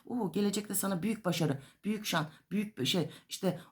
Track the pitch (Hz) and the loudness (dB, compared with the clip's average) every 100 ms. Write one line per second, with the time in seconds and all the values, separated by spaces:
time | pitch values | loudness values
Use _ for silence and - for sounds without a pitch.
0 | - 240 196 190 202 202 208 196 196 185 | -6 -2 0 2 2 0 -2 -2 0 0
1 | 196 214 180 160 156 156 - - 202 214 | 0 0 0 2 2 0 -6 -6 -2 -2
2 | 214 175 156 - _ 202 - - - 185 | 0 0 0 -6 _ -2 -2 -2 0 2
3 | - - - - 190 - - | 0 -4 -12 -2 0 0 -6